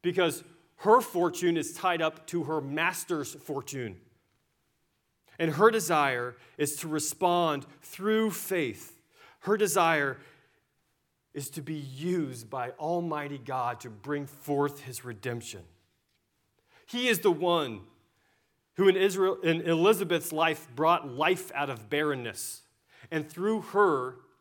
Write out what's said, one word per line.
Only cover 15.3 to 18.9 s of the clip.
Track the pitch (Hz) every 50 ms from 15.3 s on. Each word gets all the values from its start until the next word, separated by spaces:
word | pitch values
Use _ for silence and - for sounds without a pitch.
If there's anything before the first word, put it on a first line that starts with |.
| 120 117 110 - - 95 82 82 _ _ _ _ _ _ _ _ _ _ _ _ _ _ _ _ _ _ _ _ _ - _
He | - - 240 247
is | 247 220 170
the | - 202
one | 170 147 175 175 175 170 147 123 110 98 90 - _ _ _ _ _ _ _ _ _ _ _ _ _ _ _ _ _
who | - 196
in | 196